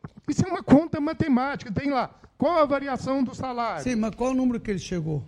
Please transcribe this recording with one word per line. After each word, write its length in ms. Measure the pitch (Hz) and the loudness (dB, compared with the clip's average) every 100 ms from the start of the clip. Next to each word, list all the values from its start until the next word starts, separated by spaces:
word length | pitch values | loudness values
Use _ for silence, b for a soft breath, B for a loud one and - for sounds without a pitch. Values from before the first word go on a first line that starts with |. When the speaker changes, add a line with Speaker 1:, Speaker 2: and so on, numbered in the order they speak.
| - - - | -20 -12 -4
Speaker 1:
Isso 180 | 294 370 | 0 0
é 40 | |
uma 120 | 359 | 0
conta 360 | - 269 330 320 | 6 6 6 -2
matemática, 720 | 294 320 320 247 269 262 247 | -2 -2 2 2 2 -4 -6
tem 180 | 196 285 | -4 -2
lá, 220 | 262 190 - - - | -2 -2 -8 -14 -2
qual 220 | 277 339 | 0 4
a 40 | 294 | 2
variação 580 | 277 277 247 - 269 | 2 -2 -4 -2 0
do 100 | 254 | -2
salário? 500 | 262 262 240 233 170 | -4 -8 -4 -4 -4
Speaker 2:
Sim, 120 | 247 233 | -2 0
mas 180 | 220 - | -2 -2
qual 160 | 247 | -2
o 40 | 262 | 0
número 240 | 254 233 | 0 -2
que 100 | - | -4
ele 100 | 190 | -6
chegou? 440 | - 180 156 147 | -4 -4 -4 -4